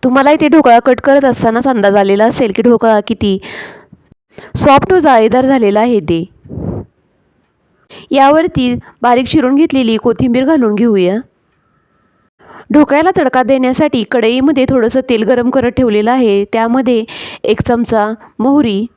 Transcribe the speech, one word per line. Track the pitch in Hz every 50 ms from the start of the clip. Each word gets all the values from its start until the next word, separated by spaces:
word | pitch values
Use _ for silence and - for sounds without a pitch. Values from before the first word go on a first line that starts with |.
| -
तुम्हाला | 262 247 269 269 285
इथे | 302 311 311 294
ढोकळा | 285 311 269 254 233 233
कट | - 269 254 -
करत | - 277 277 285 277
असतानाच | 269 240 - - 226 220 233 247 269
अंदाज | 262 226 202 202 196
आलेला | 208 196 196 196 202 214
असेल | 233 247 - 262 214 196
की | -
ढोकळा | 226 240 233 220 233 226 220 208 208
किती | - 226 - - 202 190 196 - - - - - - - - - _ - _ _ _ _ _ _ _ _ - - - _
सॉफ्ट | - - 302 269 277 - -
व | 370 370
जाळीदार | 302 302 262 226 220 226 233 254 262
झालेला | 262 277 262 233 202 196 208
आहे | 220 247 240 208
ते. | 156 160 170 165 165 - _ _ _ - - - - - - - - _ _ _ _ _ _ _ _ _ _ _ _ _ _ _ _ _ _ _ _ _ - - - _
यावरती | - 277 269 277 294 311 330 - - 269 254 247 247 233 - - _ _
बारीक | - 240 247 247 262
चिरून | 233 - 311 269 254 277
घेतलेली | 277 320 320 - 269 254 226 226
कोथिंबीर | 214 - 240 226 - 262 254 233 254 262
घालून | 269 330 302 247 214 208
घेऊया. | 208 240 240 214 196 180 175 190 226 262 _ _ _ _ _ _ _ _ _ _ _ _ _ _ _ _ _ _ _ _ _ _ _ _ - - - - _
ढोकळ्याला | - 294 294 - 269 294 320 359 370
तडका | 381 311 254 - 262
देण्यासाठी | 254 214 269 262 254 254 254 - 320 302 - 247 220 -
कढईमध्ये | - 247 220 226 240 254 262 285 311 269 254 269
थोडंसं | 269 254 220 233 233 262 254 -
तेल | 240 214
गरम | 220 196 254 247 240 247
करत | 262 269 240 247
ठेवलेलं | 247 - 254 233 208 208 208 226
आहे. | 247 262 247 220 202 202 202
त्यामध्ये | - - 226 226 233 233 262 226 240 247 226 220 - - - - - - - -
एक | - 226 -
चमचा | - - 240 240 233 - 233 220 208 214 226 - - - _ -
मोहरी | 220 262 277 294 277 233 202 196 220 240 _